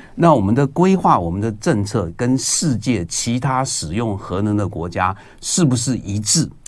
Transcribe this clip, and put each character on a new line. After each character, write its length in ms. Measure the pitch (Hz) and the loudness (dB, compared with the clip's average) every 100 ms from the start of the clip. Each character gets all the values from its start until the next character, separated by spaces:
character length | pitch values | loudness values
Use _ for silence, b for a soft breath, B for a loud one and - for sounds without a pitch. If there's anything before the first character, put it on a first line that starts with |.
| B | B
那 180 | B 165 | B 4
我 80 | 135 | 6
们 140 | 95 | 4
的 120 | 127 139 | 2 2
规 280 | - 185 | 2 4
划、 240 | 185 175 123 | 4 4 2
我 100 | 85 | 0
们 120 | 95 | -2
的 100 | 113 | -4
政 320 | 101 - 107 | -2 0 0
策 260 | 101 113 82 - | 0 -2 -4 -2
跟 220 | 123 131 | 0 0
世 380 | - - 165 117 | 0 -2 0 0
界 280 | 135 110 | 0 -2
其 340 | 85 - 120 123 | -2 -6 -4 -2
他 260 | 139 127 | 0 0
使 280 | 135 - 73 | -2 -4 -4
用 240 | 101 113 98 | -4 -2 -4
核 240 | - 92 | -4 -2
能 160 | 104 104 | 0 0
的 100 | 95 | -2
国 220 | 80 87 | -4 -6
家 260 | 92 92 98 B B | -2 -2 -2 B B
是 240 | - - | -6 0
不 120 | 156 123 | 2 2
是 200 | 135 113 | 0 -4
一 200 | 98 104 | -4 -4
致？ 300 | 107 165 80 - | 0 0 -2 -6